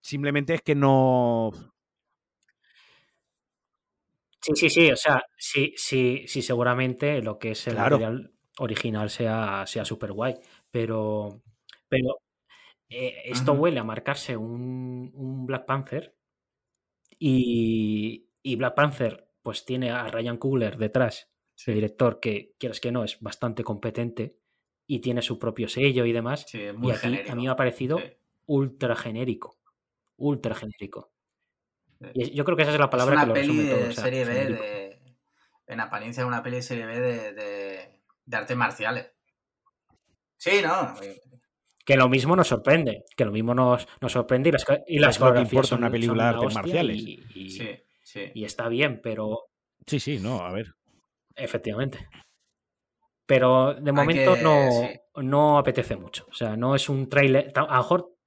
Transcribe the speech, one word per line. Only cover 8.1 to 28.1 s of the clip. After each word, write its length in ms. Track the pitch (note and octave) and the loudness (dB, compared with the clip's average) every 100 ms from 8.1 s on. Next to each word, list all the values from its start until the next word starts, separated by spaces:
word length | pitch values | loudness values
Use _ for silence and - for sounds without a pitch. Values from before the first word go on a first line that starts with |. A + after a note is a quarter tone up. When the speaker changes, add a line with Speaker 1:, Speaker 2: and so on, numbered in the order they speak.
| B2 - _ _ - | -6 -10 _ _ -8
Speaker 2:
original 520 | B2 A2 A#2+ G#2+ G#2+ | -4 -4 -2 -2 -4
sea, 540 | - A#2 A2 G#2+ G2 F#2+ | -2 -2 -2 -4 -6 -6
sea 180 | A#2 | -6
superguay, 500 | G#2 G#2+ G#2 G2 B2 B2+ - _ _ | -6 -8 -8 -4 -4 -6 -14 _ _
pero, 720 | B2 A2+ A2 G#2+ G#2+ G#2 G#2+ _ _ _ - _ | -6 -4 -2 -4 -4 -8 -14 _ _ _ -20 _
pero, 320 | C3 B2+ B2+ _ _ _ _ - _ _ | 0 0 -4 _ _ _ _ -20 _ _
eh, 340 | A#2+ B2+ - | -8 -8 -8
esto 280 | - B2 C3 | -6 -2 2
Speaker 3:
Ujú. 100 | C#3+ | 4
Speaker 2:
huele 180 | E3 C#3 | 4 2
a 40 | |
marcarse 520 | A2 A2 - C#3+ - A#2+ | -4 -6 -4 -6 -4 -6
un, 720 | A2 A#2+ B2 B2+ B2+ B2+ C3 | -6 -8 -8 -8 -8 -10 -12
un 320 | C#3 C3 C3 B2+ | -12 -10 -8 -6
Black 200 | C3 - | -6 -2
Panther 480 | C3+ C3+ C#3 - _ _ _ _ _ _ _ _ _ _ _ | -4 -4 -10 -10 _ _ _ _ _ _ _ _ _ _ _
y, 1080 | D#3 C3 B2 A#2 A2+ A2+ G#2+ G#2+ A2 - _ _ | 2 2 2 2 2 0 0 -2 -4 -8 _ _
y 140 | C3+ A#2+ | -8 -2
Black 180 | B2 - | -2 2
Panther, 520 | D3 C#3 A#2 - _ _ | 0 2 -4 -4 _ _
pues, 220 | - G#2 | -10 -10
tiene 260 | - B2+ B2 | -6 -4 -2
a 160 | A#2+ A2+ | -4 -6
Ryan 280 | A2+ A#2 A#2 | -6 -6 -4
Coogler 380 | C3+ C3+ A2 A#2+ | 0 0 0 -2
detrás, 540 | G#2+ - A#2+ - - _ _ | -2 0 0 -2 -18 _ _
Speaker 3:
Sí. 160 | _ - | _ -4
Speaker 2:
el 60 | G#2+ | 0
director 440 | G#2+ - B2 A2 | -2 2 0 2
que, 340 | A#2+ G#2 - _ | -4 -4 -8 _
quieras 220 | B2 G#2+ | -10 -6
que 120 | A#2+ | -4
no, 100 | B2 | -4
es 160 | G#2+ - | -4 -8
bastante 440 | A2 - B2 A2+ | -12 -6 -6 -6
competente 720 | A2+ G#2 A#2 G#2+ A#2+ - A#2 _ _ _ _ _ _ | -6 -6 -6 -6 -6 -6 -10 _ _ _ _ _ _
y 140 | B2+ | -4
tiene 220 | B2 B2 | -2 -2
su 160 | - A2+ | -2 -4
propio 300 | A#2 A2 G#2+ | -6 -4 -6
sello 360 | - C#3+ B2+ | 2 2 4
y 80 | A#2+ | 2
demás, 320 | A#2 A#2 D3 - | 0 -2 -6 -8
Speaker 3:
Sí, 140 | A2+ | -12
es 120 | G2+ | -12
Speaker 2:
y 20 | G2+ | -4
Speaker 3:
muy 160 | B2+ | -2
Speaker 2:
aquí 140 | - A#2+ | 0 -2
a 40 | |
mí 60 | B2+ | -4
Speaker 3:
genérico. 260 | - A#2+ | -4 -4
Speaker 2:
me 60 | B2+ | -4
ha 80 | B2+ | 0
parecido 420 | B2+ - B2+ D#3+ | 0 0 -4 -4
Speaker 3:
Sí. 60 | - | -4